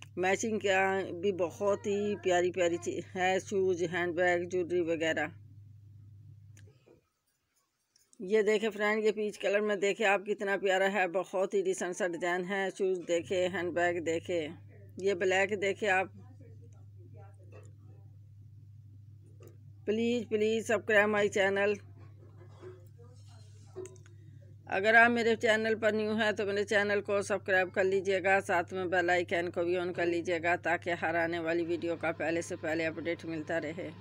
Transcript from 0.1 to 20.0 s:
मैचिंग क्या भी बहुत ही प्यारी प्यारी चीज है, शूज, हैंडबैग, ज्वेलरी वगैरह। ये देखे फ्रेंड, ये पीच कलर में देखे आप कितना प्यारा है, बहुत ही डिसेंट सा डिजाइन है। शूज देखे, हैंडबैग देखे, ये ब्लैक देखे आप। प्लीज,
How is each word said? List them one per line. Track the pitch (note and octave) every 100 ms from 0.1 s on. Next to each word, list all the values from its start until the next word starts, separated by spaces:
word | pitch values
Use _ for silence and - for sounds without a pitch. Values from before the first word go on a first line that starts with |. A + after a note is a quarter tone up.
| -
मैचिंग | F3+ F#3+ A3+ G#3+
क्या | F#3+ F#3+ F#3+ F#3+ E3 F3
भी | G3+
बहुत | F3 E3+ - G3+ G3+ G#3+
ही | G3+ G#3 G3+
प्यारी | F#3 F3+ F3+
प्यारी | F3 F3 E3+
चीज | - - D#3+ F#3+
है, | F#3 F#3+
शूज, | - G3 F#3+ F3 F3
हैंडबैग, | F3+ F3 E3 F3+ F3 F3
ज्वेलरी | F#3 E3 F3+
वगैरह। | E3 E3 D#3+ D#3 D3+ - - - - - - - - - - - - - - - _ - _ _ _ _ _ _ _ _ _ _ _ -
ये | F#3+ A3
देखे | G#3 G#3+ A3
फ्रेंड, | G#3 G#3 G#3+ G#3+
ये |
पीच | G#3 G#3 -
कलर | - G3+
में | G#3+ G3+
देखे | G3 F#3 G#3+
आप | G3
कितना | G3+ G3+ G3+ G3
प्यारा | G3 F#3 G3
है, | G3+ F#3
बहुत | F#3 F3 F#3+ F#3+
ही | G3
डिसेंट | F#3 F#3 F3 F3+
सा | F#3+
डिजाइन | E3 F3 F3+ F3+
है। | G3+ F#3+
शूज | F#3 F#3+ F#3 D#3+
देखे, | E3+ E3 F#3+ F3+
हैंडबैग | F3+ F3 D#3+ F3 F3 D#3+
देखे, | E3 E3 F3 D3+ F3 - - - -
ये | F#3+ G3
ब्लैक | F#3+ F#3 G3 G3+
देखे | G3 F#3+ G#3+
आप। | F#3 F3 - - - - - - - - - - - - - - - - - - - - - - - - - - - - - - - - - - - - - -
प्लीज, | G#3+